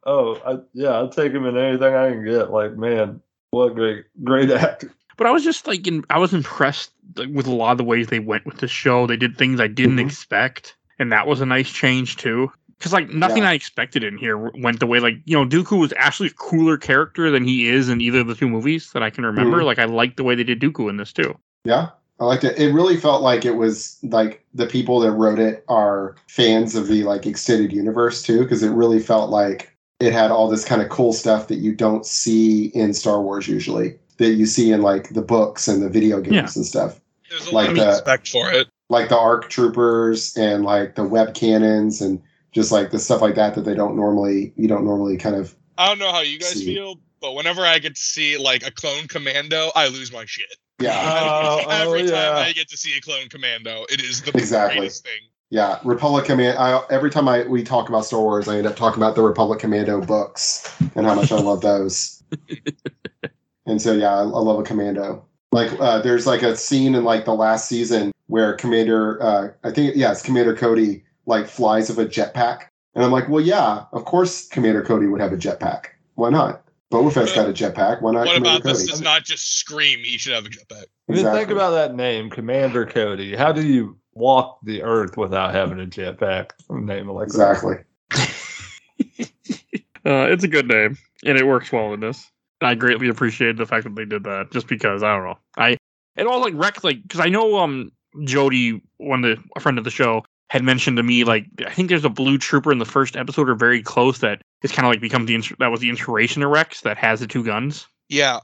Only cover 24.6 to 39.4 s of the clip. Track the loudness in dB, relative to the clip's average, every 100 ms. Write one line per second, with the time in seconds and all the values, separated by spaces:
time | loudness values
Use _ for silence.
24.6 | -4 -2 0 2 2 4 2 4 0 0
25.6 | 0 2 2 0 -4 -12 _ 2 4 4
26.6 | 2 -2 0 0 0 -2 -4 -6 0 2
27.6 | 2 -2 -2 0 0 -2 0 2 2 2
28.6 | 0 2 4 2 2 0 2 0 0 -2
29.6 | -10 _ _ _ 0 4 4 4 2 0
30.6 | 0 -2 -2 2 2 2 2 0 0 -2
31.6 | -2 0 0 0 -4 -4 2 4 6 4
32.6 | 0 0 0 0 0 0 -2 -4 -4 -4
33.6 | -4 -4 -4 -6 _ _ 2 4 2 2
34.6 | 4 4 4 0 -2 -6 0 2 2 0
35.6 | -2 0 2 2 2 2 2 0 0 -6
36.6 | -4 -2 -4 -6 _ _ _ -12 -2 0
37.6 | 2 4 4 2 2 0 0 -2 0 0
38.6 | 0 _ _ 0 4 4 4 2